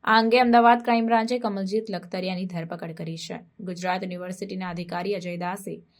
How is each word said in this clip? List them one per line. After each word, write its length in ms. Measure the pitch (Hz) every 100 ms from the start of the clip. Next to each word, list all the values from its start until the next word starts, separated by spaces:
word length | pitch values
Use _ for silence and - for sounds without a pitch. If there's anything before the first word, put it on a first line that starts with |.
| -
આ 140 | 220
અંગે 200 | 226 240
અમદાવાદ 420 | 247 233 233 240
ક્રાઇમ 220 | 240 233 226
બ્રાન્ચે 340 | 226 226 247
કમલજીત 440 | 226 196 190 214 220
લખતરિયાની 560 | 180 175 185 185 185 185
ધરપકડ 460 | 175 165 170 165
કરી 260 | 160 165 165
છે. 220 | - - - _
ગુજરાત 440 | 185 175 180 185
યુનિવર્સિટીના 680 | 185 180 180 185 196 190 180
અધિકારી 440 | 175 175 175 185
અજય 240 | 202 175 175
દાસે 460 | 175 196 190 165 _